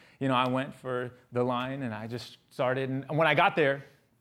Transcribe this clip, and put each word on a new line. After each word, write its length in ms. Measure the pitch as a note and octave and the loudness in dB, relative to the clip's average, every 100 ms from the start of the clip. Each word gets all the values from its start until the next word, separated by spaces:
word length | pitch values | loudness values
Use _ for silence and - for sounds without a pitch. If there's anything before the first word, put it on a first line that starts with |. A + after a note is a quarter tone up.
| - _ | -20 _
you 80 | C3+ | 0
know, 80 | B2+ | 2
I 120 | B2+ | 2
went 280 | B2+ C3+ - | 0 -4 -8
for 380 | C3 B2 B2 - _ | -6 -6 -6 -10 _
the 120 | A#2+ | -2
line, 380 | B2 B2 B2+ C3+ | -2 -2 -4 -6
and 140 | C3 G#2+ | -8 -8
I 100 | A2+ | -8
just 320 | A#2+ A#2 - _ | -10 -12 -18 _
started. 400 | - B2+ B2+ C3 | -2 0 0 -2
And 260 | C3 - D#3 | -4 -4 0
when 80 | D#3+ | 4
I 80 | |
got 220 | D3 F3+ F#3 | 6 4 6
there, 300 | C#3+ C#3 - _ _ _ | 2 2 -6 _ _ _